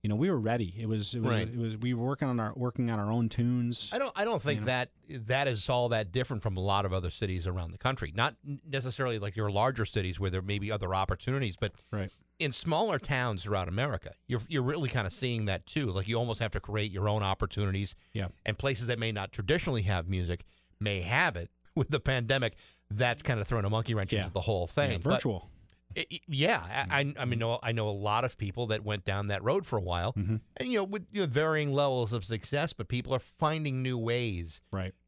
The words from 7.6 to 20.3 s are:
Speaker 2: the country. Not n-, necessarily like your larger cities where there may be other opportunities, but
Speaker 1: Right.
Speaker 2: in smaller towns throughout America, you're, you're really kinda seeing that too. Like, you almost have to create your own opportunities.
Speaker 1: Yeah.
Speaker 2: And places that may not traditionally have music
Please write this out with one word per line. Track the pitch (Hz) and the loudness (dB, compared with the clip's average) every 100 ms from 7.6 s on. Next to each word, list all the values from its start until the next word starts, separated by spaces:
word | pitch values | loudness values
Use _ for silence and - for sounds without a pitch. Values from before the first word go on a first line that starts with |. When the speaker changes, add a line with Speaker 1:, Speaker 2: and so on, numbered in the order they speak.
| 85 | -4
Speaker 2:
the | 87 | -2
country. | 127 131 - 82 | -2 -2 -4 0
Not | 131 - 143 | 0 0 -10
n-, | 143 160 | -10 -6
necessarily | 135 127 120 131 110 | -4 -4 -2 -2 0
like | 101 95 | -4 -2
your | 104 | 0
larger | 101 120 127 107 | 4 2 2 0
cities | 107 92 87 | 2 0 0
where | 98 | 0
there | 90 | 0
may | 95 101 | 0 -2
be | 101 | 0
other | 107 95 95 | -2 0 2
opportunities, | 95 95 - 135 123 90 | 2 0 0 0 -2 -2
but | 104 - _ | -4 -4 _
Speaker 1:
Right. | 107 95 - _ _ | -6 -6 -8 _ _
Speaker 2:
in | 156 | -2
smaller | 120 170 156 220 160 | 0 0 2 2 0
towns | - 139 123 101 | 0 0 0 -2
throughout | 90 101 90 | 0 -2 0
America, | 95 143 104 - - - | 0 -2 -2 -8 -18 -4
you're, | 127 - | -4 -2
you're | 151 | 0
really | 123 156 139 | 0 0 0
kinda | 127 98 | 0 -2
seeing | - 127 117 107 | -2 -2 -2 -2
that | 95 - | -2 -2
too. | - 131 | -2 0
Like, | 92 95 | -2 0
you | 113 | 0
almost | 120 110 | 0 -2
have | 113 | -2
to | 101 | -4
create | - 107 104 | -4 -2 -2
your | 92 104 | 0 0
own | 107 | 2
opportunities. | 98 95 101 - 101 98 101 - _ | 2 0 -2 0 0 0 -2 -6 _
Speaker 1:
Yeah. | 107 92 - - | -6 -6 -4 -4
Speaker 2:
And | 104 | 0
places | 139 117 117 | 0 0 -2
that | 120 | 0
may | 113 | 0
not | 104 95 | -2 -4
traditionally | - 98 170 - 123 | -6 2 2 4 0
have | 98 92 85 | 2 0 2
music | 95 87 | 0 0